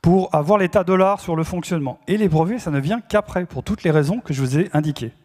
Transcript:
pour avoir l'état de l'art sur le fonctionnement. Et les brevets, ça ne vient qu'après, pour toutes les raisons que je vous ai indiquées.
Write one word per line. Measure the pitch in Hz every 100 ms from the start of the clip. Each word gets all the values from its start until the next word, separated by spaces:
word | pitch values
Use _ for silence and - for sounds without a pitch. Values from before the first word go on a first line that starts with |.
pour | 170 190 185
avoir | 156 147 208
l'état | 185 214
de | 180
l'art | 190 190 202
sur | -
le | 160
fonctionnement. | 165 180 - 170 139 - -
Et | 208
les | 208
brevets, | 156 165 240
ça | 180
ne | 143
vient | 139 226
qu'après, | - 214 202 185 180
pour | 135
toutes | - 214
les | 175
raisons | 156 147 220
que | -
je | 135
vous | 131 139
ai | 165
indiquées. | 151 151 139 117 -